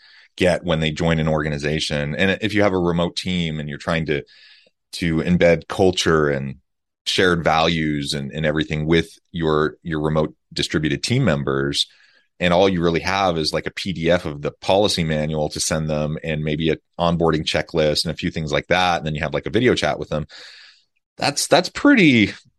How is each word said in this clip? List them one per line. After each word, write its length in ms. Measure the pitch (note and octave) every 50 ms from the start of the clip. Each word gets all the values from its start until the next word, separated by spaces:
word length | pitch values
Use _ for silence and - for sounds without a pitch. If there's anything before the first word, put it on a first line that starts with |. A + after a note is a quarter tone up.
| _ - - - - _ _ -
get 260 | F#2 F2 E2+ D2 -
when 160 | F2 E2 D#2+
they 120 | D#2+ D#2
join 280 | D2+ D2+ E2 E2 E2 D#2+
an 80 | D#2 D#2+
organization. 880 | D#2 D#2 D2+ D2+ D2+ D2 C#2+ D2+ D#2 D#2+ - - D#2 D2 D2 D2 D2+
And 240 | - F#2+ F#2+ F#2 -
if 120 | G#2+ G#2 G#2
you 100 | G2+ G2+
have 80 | G#2
a 80 | F#2 F#2
remote 380 | F2 F2 E2+ F2 F2 F2 - -
team 420 | - F#2+ F2+ F2+ E2+ D#2+ D#2 D#2
and 80 | D2+ D2
you're 100 | C#2+ D2
trying 280 | - F2+ E2+ E2 D#2+
to, 180 | D2+ D2 C#2+ - - _ - - - - _ _ _ _ _ _ _ -
to 240 | - F2+ E2+ D#2+ D#2+
embed 500 | D#2 F2 F2+ F2 F2+ E2+ E2+ D#2+ - -
culture 600 | - - G2 F#2 F2+ - - F2+ D#2+ D#2 D2+ D2
and 300 | C#2+ C2+ C2+ C2+ C2+ - _ _ _ _ _ _ _ _ _
shared 380 | - - - G2 F2+ F2 E2+ D2+
values 680 | D#2+ D#2 D#2+ D#2+ E2+ E2+ D#2+ D#2 D2+ D2 D2 C#2+ C#2 D2+
and, 180 | D2 C#2 C2+
and 140 | - D#2 D#2
everything 400 | D2+ D2+ D#2 C#2+ - D#2 D2+ D2+
with 240 | D#2 E2+ E2 E2 - - - _ _
your, 460 | - E2+ D#2+ D#2 D2+ D2+ D#2 D2 - - -
your 160 | E2+ D#2+ D2+
remote 340 | D2+ D#2 D#2 D#2 D#2 D2+ - _ _ _ -
distributed 500 | - D#2+ - - E2+ D2+ D2 C#2 C#2 -
team 220 | - A#2 C3 C#3
members, 640 | G2 D2+ C#2+ C#2 C2+ C2+ C2+ C#2 C#2+ C#2+ - - - _ _ _ _ _ _ _ _ _ -
and 140 | F2+ F2+ F2
all 160 | F2 G2 G2
you 120 | F#2+ E2+
really 200 | E2 E2+ E2 D#2+
have 360 | D2+ F#2 F#2+ G2 G2 F#2 E2+ E2
is, 140 | D#2 D2+
like, 140 | - D#2 -
a 60 | D2
P 200 | - - - G2+
D 180 | E2+ D2+ D#2+ E2
F 160 | F2 F2+ -
of 160 | E2 D2 D2
the 100 | D2 D2+
policy 520 | - _ - - F#2+ G2 G#2+ F#2+ - F#2+ E2
manual 460 | D#2 D#2 D2+ D#2 D#2 D#2+ D#2 D2+ D#2
to 100 | - D#2+
send 300 | - - F2 D#2+ D#2 D#2
them 280 | D#2 D2+ D2+ D2+ D#2 - -
and 180 | D#2+ D#2 D2+
maybe 280 | D2+ D#2 D2+ D#2 D#2+ D#2
an 80 | D2+ - _ _ _ -
onboarding 460 | F2 E2+ F2 D#2+ E2+ E2 D#2+ D#2 D#2
checklist 640 | - - E2 D2+ - - E2 D2+ D2+ D2 - -
and 80 | E2 D2+
a 40 | -
few 140 | - F2
things 220 | - F2 D#2 D2 C#2+
like 140 | C#2+ - -
that, 320 | F2 F2+ F#2 F2+ E2+ D#2
and 60 | C#2+
then 80 | D#2 D2+
you 80 | D2+
have, 120 | D#2 D2+ C#2+
like, 120 | D2 -
a 40 | C2+
video 260 | C#2+ G#2+ B2+ A#2 F#2
chat 240 | - - D2+ - -
with 80 | D#2 -
them, 180 | D#2+ D2+ D2+ - - - - - - - - - _ _ _ _ _ _ _ _ _ -
that's, 300 | B2 C3+ C#3 - - -
that's 200 | C#3+ D#3+ F3+ -
pretty, 640 | - - - C#4+ C#4+ A#3 F#3 D3+ B2 A2+ G2+ F2 - - - _ _